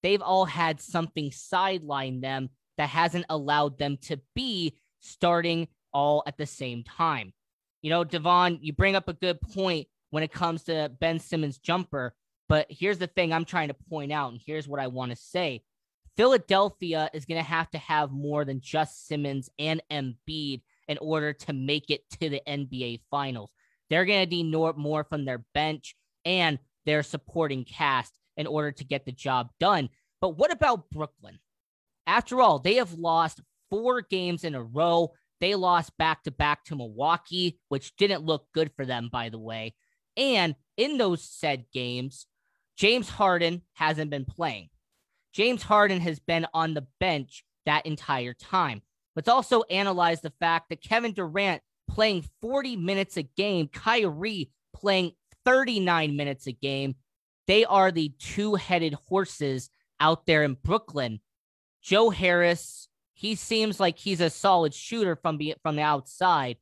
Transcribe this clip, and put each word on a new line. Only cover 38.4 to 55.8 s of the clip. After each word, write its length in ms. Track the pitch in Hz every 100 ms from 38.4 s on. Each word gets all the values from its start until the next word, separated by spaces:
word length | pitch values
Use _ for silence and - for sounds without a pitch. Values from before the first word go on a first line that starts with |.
| _
good 180 | 160 156 -
for 100 | 131
them, 240 | 120 117
by 180 | 123 117
the 100 | 113
way. 360 | 110 113 113 _ _ _ _ -
And 380 | 269 226 170 143 _ -
in 200 | 269 285
those 260 | 208 170
said 420 | - - 156 135 120
games, 540 | 131 123 123 131 - - _ _ _ _ -
James 320 | 202 247 208
Harden 520 | - 196 175 170 175 _
hasn't 380 | - 156 156 151
been 140 | 143 131
playing. 440 | - 165 107 82 _ _ _ _ _ _
James 300 | - 233 240
Harden 380 | - 208 208 185
has 180 | 170 156
been 260 | - 165 165
on 200 | 160 160
the 140 | 151 131 _
bench 460 | 185 151 135 - _ _ -
that 200 | 151 160
entire 480 | 151 - 135 123
time. 480 | 123 - 190 156 104 _ _ _ -
Let's 140 | 185
also 340 | 254 - 240 220
analyze 520 | 185 202 180 170 165
the 120 | 156 _
fact 300 | 165 165 _
that 140 | 165
Kevin 300 | - 226 233
Durant 480 | 202 170 175 196 165 _ _ -
playing 360 | - 220 185 147 _
forty 340 | 226 277 262 226
minutes 400 | 170 196 190 -
a 80 |
game, 460 | 143 - 202 185 147
Kyrie 800 | - 220 240 196 151 208 202 139 _ _
playing 400 | - 202 190 175 _ _ _ 254
thirty-nine 720 | 262 254 220